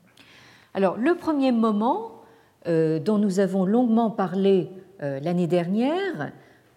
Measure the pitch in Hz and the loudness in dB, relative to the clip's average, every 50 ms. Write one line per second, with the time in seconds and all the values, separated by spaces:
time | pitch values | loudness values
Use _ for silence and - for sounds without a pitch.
0 | _ _ _ - - - - - - - - - _ _ - 190 196 185 160 196 | _ _ _ -20 -20 -20 -20 -20 -20 -20 -20 -20 _ _ -4 0 0 0 0 0
1 | 233 311 349 349 - 320 311 277 269 262 240 226 220 226 208 202 220 247 302 415 | 0 0 0 0 0 -2 0 2 2 2 2 2 2 2 0 0 0 0 0 -2
2 | 453 453 - - - - - _ _ _ _ _ - 170 165 160 160 160 160 160 | -4 -10 -16 -18 -20 -20 -20 _ _ _ _ _ -4 -2 0 2 2 2 0 -2
3 | 143 208 220 208 208 202 175 196 196 180 185 196 185 180 208 240 254 233 220 226 | -2 0 0 0 0 0 0 0 0 0 0 0 0 2 2 2 2 2 2 2
4 | 233 214 220 - 190 175 175 196 190 196 196 185 160 - - - - - - - | 2 0 0 -2 -4 -2 0 0 2 4 4 2 2 -2 -6 -16 -20 -20 -14 -8
5 | - 143 139 135 143 170 175 175 180 160 175 180 170 170 190 220 240 277 320 370 | -8 -6 -6 -4 -4 -2 0 0 0 0 0 0 0 0 0 0 0 0 0 -2
6 | 392 381 311 165 139 135 - - - - - _ _ _ - | -2 -4 -6 -6 -8 -10 -12 -16 -20 -20 -20 _ _ _ -12